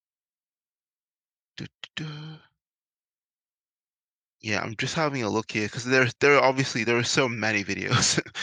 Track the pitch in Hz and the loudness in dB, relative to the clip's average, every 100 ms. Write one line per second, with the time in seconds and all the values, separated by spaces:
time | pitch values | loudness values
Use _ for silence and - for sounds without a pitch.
0 | _ _ _ _ _ _ _ _ _ _ | _ _ _ _ _ _ _ _ _ _
1 | _ _ _ _ _ - - _ - - | _ _ _ _ _ -16 -16 _ -16 -12
2 | 156 151 156 156 _ _ _ _ _ _ | -12 -12 -14 -18 _ _ _ _ _ _
3 | _ _ _ _ _ _ _ _ _ _ | _ _ _ _ _ _ _ _ _ _
4 | _ _ _ _ 107 101 101 107 131 160 | _ _ _ _ -4 -2 -2 -4 -4 -2
5 | 151 139 110 101 107 113 104 - 120 131 | -2 -2 -2 -2 -2 -4 -4 -6 2 4
6 | 123 - 139 143 127 131 135 127 110 120 | 4 4 6 6 6 2 -2 -2 0 2
7 | 120 - 131 117 107 107 95 95 95 131 | 2 0 0 0 -2 -2 -2 -4 -2 0
8 | - - - - | 2 0 -4 -6